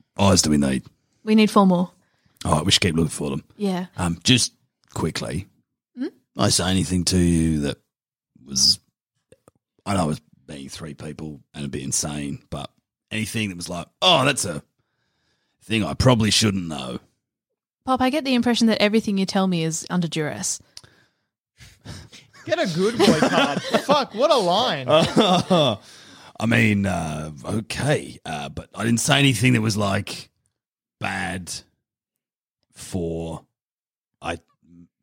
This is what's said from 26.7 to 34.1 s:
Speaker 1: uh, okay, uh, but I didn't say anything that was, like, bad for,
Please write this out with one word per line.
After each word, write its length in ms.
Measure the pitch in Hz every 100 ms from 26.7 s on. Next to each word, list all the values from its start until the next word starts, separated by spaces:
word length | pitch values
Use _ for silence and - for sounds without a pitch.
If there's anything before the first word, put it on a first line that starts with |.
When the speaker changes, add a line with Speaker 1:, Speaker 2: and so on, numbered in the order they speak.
| 101 101
Speaker 1:
uh, 460 | 90 82 76 78 71
okay, 760 | - 107 - - 127 120 69 -
uh, 240 | - 78 -
but 220 | - - -
I 80 |
didn't 160 | 110 117
say 180 | - 139
anything 360 | 139 107 127
that 60 | 120
was, 160 | 110 101
like, 540 | 101 101 - - - _ _ _ _ _ _ -
bad 520 | 98 92 92 92 85 - - _ _ _ _ _ _ _ _ _ _
for, 720 | - - 95 82 82 82 78 _ _ _ _ _ _ _